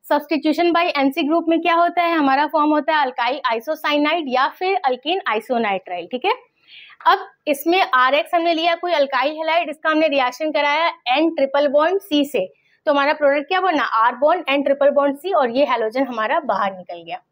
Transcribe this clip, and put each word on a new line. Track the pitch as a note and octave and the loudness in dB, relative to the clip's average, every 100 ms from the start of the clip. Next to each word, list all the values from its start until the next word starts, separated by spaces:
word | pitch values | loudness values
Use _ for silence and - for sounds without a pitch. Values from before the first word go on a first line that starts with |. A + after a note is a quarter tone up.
Substitution | - D4 D4 D#4+ D#4 C#4+ E4+ | -2 -2 0 -2 0 0 2
by | E4+ F4 C#4+ | 2 0 0
एनसी | C#4 D4+ | 0 0
ग्रुप | C#4+ E4+ E4 | 0 0 2
में | E4 | 0
क्या | E4+ | 2
होता | E4 F4 F4 | 2 2 0
है, | E4+ | 0
हमारा | E4 C#4 C4+ D4+ | 0 2 2 0
फॉर्म | D#4 D4+ | 0 2
होता | D4+ D4 | 0 0
है | D#4 C4+ | 0 0
alkyl | B3+ A#3+ C#4+ B3 | -2 -4 -2 -4
isocyanide | A#3 A#3 D4+ D#4 D4 D4 E4+ C#4 | -4 -4 -4 0 2 2 0 -2
या | B3+ C#4+ | 0 0
फिर | - F#4 G4 C4 | -2 -2 0 -2
alkane | B3+ D4 F#4+ G4 | -2 -2 -4 -2
isonitrile, | A3 A3+ A#3+ A3 F#3+ - F3+ E3+ | -4 -2 -2 0 -2 -6 -10 -8
ठीक | B3+ | -4
है। | F#4+ B4+ _ _ _ - - - - | -2 -4 _ _ _ -20 -20 -2 2
अब | G4 - _ - | 2 -2 _ -4
इसमें | C#4+ E4 F#4 | -2 0 0
आरएक्स | F#4 B3+ B3+ C#4+ E4+ | 2 2 4 2 0
हमने | F4 E4+ | 0 0
लिया | D#4+ E4+ | 0 0
कोई | E4+ F4+ | -2 -2
alkyl | D#4 C#4 B3 C4+ D#4 | 0 0 0 -2 -2
halide, | D#4+ E4 D#4 | -2 0 -2
इसका | D4+ D#4+ | -4 0
हमने | D#4 D#4+ | 2 2
रिएक्शन | C#4 B3 B3+ D#4 | 2 0 -2 -2
कराया | D4+ C#4+ D4+ E4+ E4 A#3+ C4 | 0 0 0 0 -4 -2 0
N | E4 D#4+ | 0 0
ट्रिपल | C4+ C#4 D4 | 0 2 2
बॉन्ड | C#4+ D#4+ G4 | 2 2 0
C | - D4 C#4+ | 0 0 0
से, | - C#4 _ _ _ - | -2 -4 _ _ _ 0
तो | |
हमारा | C#4+ C#4 | 2 2
प्रोडक्ट | D4+ C#4+ D4 C#4+ | 2 2 2 0
क्या | F#4 | -2
बना, | F#4 D4+ A3+ A3 | 0 0 0 2
R | A3+ A#3+ | 0 2
bond | D4 F4 C#4+ | 2 2 0
N | C#4 | -2
ट्रिपल | C#4 C#4 C#4 | 0 2 2
बॉन्ड | C#4 C#4+ C#4 | 4 0 -2
C | F4+ | -2
और | F4 B3+ | 0 2
ये | A#3+ C#4 | 2 0
हैलोजन | A#3+ A3 A#3 C4 | 0 -2 -2 -4
हमारा | A#3 G#3+ D#4+ | -2 -2 -2
बाहर | C4+ G3 G3+ F#3 | -2 -2 -2 -6
निकल | F3 F3 | -14 -16
गया | E3 F3 _ | -12 -14 _